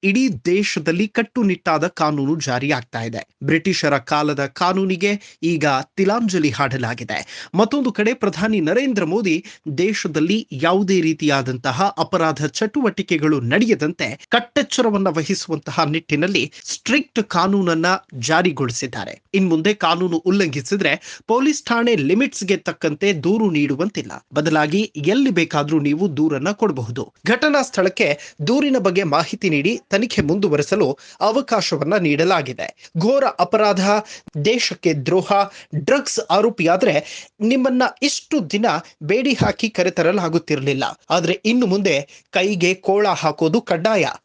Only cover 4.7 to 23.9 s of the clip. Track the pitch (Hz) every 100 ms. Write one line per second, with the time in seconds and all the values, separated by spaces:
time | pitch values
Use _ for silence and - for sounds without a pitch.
4.7 | 190 190 185 202 208 - - 160 165 147
5.7 | 135 127 - 190 220 233 185 151 120 139
6.7 | 127 120 123 120 87 - - - 170 220
7.7 | 294 254 - 208 254 202 156 214 214 156
8.7 | 208 277 214 165 190 202 156 - - -
9.7 | 135 185 208 180 156 160 208 - 135 160
10.7 | 190 196 190 160 156 156 139 127 123 139
11.7 | 123 196 175 160 185 160 151 151 - 220
12.7 | 294 240 190 185 170 151 151 120 151 226
13.7 | 180 151 175 131 120 - 240 240 - -
14.7 | - 233 202 190 160 151 - - 160 151
15.7 | 127 151 156 165 147 175 190 151 - -
16.7 | - - 269 - - 214 180 185 202 180
17.7 | 165 175 185 - 135 113 160 180 135 131
18.7 | 120 135 117 98 - _ 196 190 160 165
19.7 | 208 170 170 180 165 185 196 180 139 123
20.7 | 208 170 139 - - - 226 277 294 -
21.7 | 233 233 226 139 190 277 - 185 185 -
22.7 | 160 165 147 196 175 147 214 214 156 143
23.7 | 135 185